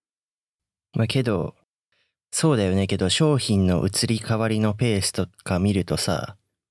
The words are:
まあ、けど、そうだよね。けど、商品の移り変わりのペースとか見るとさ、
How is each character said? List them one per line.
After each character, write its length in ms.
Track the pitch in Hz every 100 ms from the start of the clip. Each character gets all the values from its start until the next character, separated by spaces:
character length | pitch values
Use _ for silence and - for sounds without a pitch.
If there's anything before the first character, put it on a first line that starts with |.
| _ _ _ _ _ _ _ _ _
ま 100 | -
あ、 40 | 113
け 160 | 135
ど、 320 | 123 98 73 - _ _ _ _ _ _ _
そ 220 | - 160
う 40 | 127
だ 80 | 98
よ 100 | 95
ね。 120 | 95
け 100 | 98
ど、 120 | 92
商 280 | - 156 139
品 280 | - 101 92
の 180 | 87 98
移 220 | - 117
り 100 | 110
変 220 | - 110
わ 80 | 110
り 120 | 107
の 140 | 107
ペ 240 | 104 123 101
ー 40 |
ス 100 | -
と 160 | - 90 -
か 160 | - 90
見 140 | 98
る 120 | 98 85
と 120 | 78
さ、 380 | - 82 60 - _ _ _